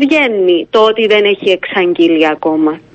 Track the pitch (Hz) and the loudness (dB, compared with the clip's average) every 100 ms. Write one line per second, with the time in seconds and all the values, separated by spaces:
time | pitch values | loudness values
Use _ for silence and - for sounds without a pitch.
0 | 277 311 262 208 180 170 - 220 220 220 | 0 0 0 0 0 0 0 0 2 2
1 | 214 214 202 196 202 180 - 202 175 170 | 0 2 0 0 -2 -2 -4 -2 -2 2
2 | 165 160 156 151 165 156 156 165 - | 2 2 0 -2 -2 0 -2 -4 -14